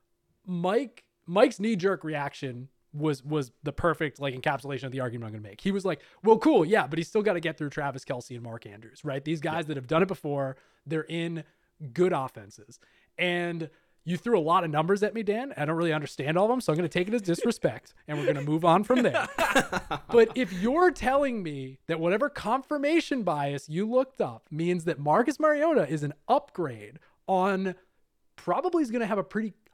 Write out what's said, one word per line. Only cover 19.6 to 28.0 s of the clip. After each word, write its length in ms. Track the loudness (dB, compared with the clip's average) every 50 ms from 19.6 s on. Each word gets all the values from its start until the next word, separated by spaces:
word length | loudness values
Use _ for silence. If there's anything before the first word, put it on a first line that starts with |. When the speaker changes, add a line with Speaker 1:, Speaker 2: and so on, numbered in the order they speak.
| 2 2 -2 -6 -4 -6 -8 -8 -4 4
Speaker 1:
But 200 | 6 6 6 6 4
if 180 | 0 -2 -2 -2
you're 380 | -2 0 2 4 6 6 4
telling 500 | 4 2 0 2 2 2 2 0 -2 -4 -6
me 360 | -6 -6 -8 -8 -10 -12 -10 _
that 120 | -4 -2 0
whatever 300 | 2 2 2 2 0 -2
confirmation 920 | -2 -4 -2 -2 -2 -2 -2 -4 -4 0 2 2 2 2 2 0 -2 -2 0
bias 440 | 0 0 0 0 -2 -4 -6 -6
you 220 | -6 -4 -2 -2 2
looked 320 | 2 2 2 0 -2 -4
up 260 | -4 -4 -4 -10 -14 _
means 340 | -6 -2 0 0 0 0 -2
that 140 | -4 -4 -2
Marcus 400 | 2 4 4 4 4 2 0 2
Mariota 500 | 2 2 4 4 2 2 4 2 2 0
is 140 | -2 -4 -4
an 100 | -6 -6 -8 _ 0
upgrade 680 | 2 2 0 -2 -6 -6 -6 -6 -6 -10 -16 -18 -20 -20 -20 _ _ _ _
on 480 | -2 0 2 2 2 0 0 -2 -4 -6 -8 _ _ _ _